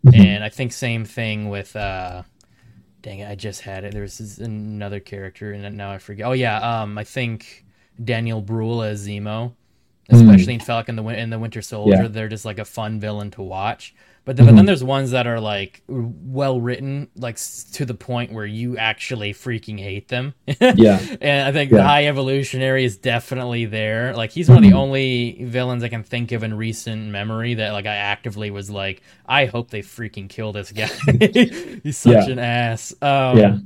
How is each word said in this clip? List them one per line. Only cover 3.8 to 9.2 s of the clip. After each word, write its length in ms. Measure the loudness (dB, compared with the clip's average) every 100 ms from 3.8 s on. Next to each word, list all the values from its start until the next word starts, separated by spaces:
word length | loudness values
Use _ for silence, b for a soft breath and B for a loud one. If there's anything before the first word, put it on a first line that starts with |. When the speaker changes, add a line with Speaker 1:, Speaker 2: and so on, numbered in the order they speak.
Speaker 2:
it. 80 | -10
There 80 | -10
was 160 | -12 -12
this, 220 | -16 -12
another 600 | -10 -10 -10 -10 -10 -10
character, 520 | -12 -14 -14 -14 -14
and 240 | -12 -14 -12
now 140 | -12
I 80 | -14
forget. 260 | -14 -10
Oh, 60 | -4
yeah, 500 | -2 -2 -2 -4 -4
um, 160 | -6 -10
I 60 |
think 640 | -10 -8 -6 -8 -14 -20 _ _ _ -12
Daniel 380 | -6 -4 -4 -6
Bruhl 400 | -6 -6 -4 -4
as 240 | -6 -8 -10
Zemo, 440 | -10